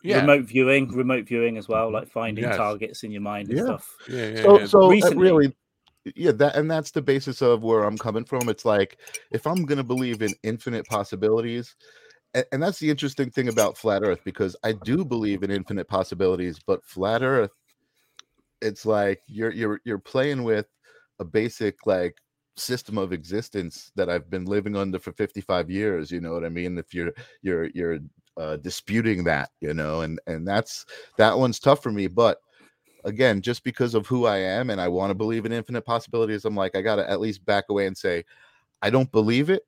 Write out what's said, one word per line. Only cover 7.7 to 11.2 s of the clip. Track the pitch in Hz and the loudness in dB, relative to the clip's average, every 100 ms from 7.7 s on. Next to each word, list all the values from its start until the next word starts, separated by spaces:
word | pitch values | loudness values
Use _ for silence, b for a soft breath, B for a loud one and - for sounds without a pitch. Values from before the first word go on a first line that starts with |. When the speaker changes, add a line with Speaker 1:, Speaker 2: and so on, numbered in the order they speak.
| 113 | 2
Speaker 3:
I'm | 104 104 | 2 -2
coming | 113 107 | -4 -4
from. | 127 131 120 | -4 -4 -2
It's | 104 | 0
like, | 117 104 98 - B B B | 2 2 0 -4 B B B
if | 147 151 | -4 -2
I'm | 180 147 | -2 -2
gonna | 143 | -2
believe | 120 127 123 110 | -2 -2 -2 -2
in | 107 - | -4 -4
infinite | 107 117 - 117 - | -6 -6 -6 -8 -4
possibilities, | 107 101 95 | -4 -4 -2